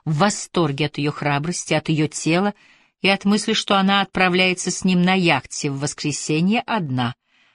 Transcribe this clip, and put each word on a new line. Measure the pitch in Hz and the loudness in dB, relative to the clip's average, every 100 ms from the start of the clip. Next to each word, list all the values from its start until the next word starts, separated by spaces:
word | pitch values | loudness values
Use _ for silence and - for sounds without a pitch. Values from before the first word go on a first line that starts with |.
в | 156 151 | -4 2
восторге | 202 - - 185 156 139 147 | 2 0 -4 0 0 0 -4
от | - | -2
ее | 147 | -4
храбрости, | - 147 143 160 175 - | -2 -2 -2 -2 -6 -2
от | 156 - | -2 0
ее | 156 147 | 0 0
тела | - 151 175 208 - _ _ _ _ | -2 0 2 0 -4 _ _ _ _
и | 190 | 0
от | 196 | 2
мысли, | 196 208 226 | 2 0 2
что | 214 - 196 | -2 2 2
она | 190 202 | 4 2
отправляется | 196 190 185 180 185 180 185 | 0 0 2 4 2 0 -4
с | - | -2
ним | 190 180 | 0 2
на | 180 | 4
яхте | 190 170 139 - - 147 | 2 2 0 -2 -8 -6
в | 135 | -4
воскресенье | 147 - 151 139 - 156 180 233 - | -6 -4 -6 -6 -2 0 2 0 -2
одна. | 226 151 127 117 - _ _ _ | -4 -2 -2 -2 -6 _ _ _